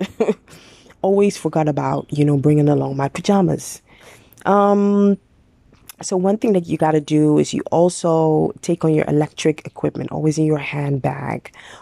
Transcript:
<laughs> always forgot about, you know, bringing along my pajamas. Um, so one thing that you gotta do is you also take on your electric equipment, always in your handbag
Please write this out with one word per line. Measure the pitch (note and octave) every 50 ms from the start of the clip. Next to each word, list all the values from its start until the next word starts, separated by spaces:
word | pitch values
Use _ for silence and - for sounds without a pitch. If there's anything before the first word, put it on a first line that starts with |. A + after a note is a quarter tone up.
| F#3+ - - -
<laughs> | F3+ F#3 G3 - _ - - - - - - - _ - - _
always | - F#3+ G3 G3+ G3+ G3+ - -
forgot | - D#3 - E3 D#3 D3+
about, | C#3+ C#3+ C3+ C3+ C#3+ C#3+ - -
you | D3+ D3 D3
know, | D3 D3 C#3
bringing | C3 D3 D3+ D3+ D3 D3
along | D3 C3+ C3+ C3+ C#3
my | C3+ C3+ C#3+
pajamas. | - - - - G3+ G3 F3+ D#3+ D3 C#3+ - - - - _ _ - - - - - - - _ _ - -
Um, | - G3 G3+ G3+ G3+ G3+ G3+ G3+ G3+ G3+ G3+ G3+ G3+ G3 - _ _ _ _ _ _ _ _ _ _ _ _ _ - - -
so | - - G3+
one | F#3 F3+ G3 G3+ A3
thing | - A#3 G3+
that | F3+ E3+
you | E3+ D#3+ D3+
gotta | E3 D#3 D#3 D#3
do | D3 - D#3 D3+ D3+ D3+ D3+ D3+
is | D3 - -
you | - - -
also | - D#3+ F3 F3+ - - - E3+ D#3+ D#3+ D#3+ D#3+ D#3 D#3 D#3+ - - -
take | - - E3+ - -
on | D#3+ D#3
your | D3+ - -
electric | D3 D3 D3+ D3 - - - D#3+ D3+ - - -
equipment, | - - - D3 - - C3+ - -
always | D#3+ D3+ D#3 D3 D#3+
in | D#3
your | D#3 D3+ C#3+
handbag | C#3+ - - D3 C#3+ C#3 C#3+ C3+ C3 C#3+ C#3 C#3 C3+ - - - - - - - - - - -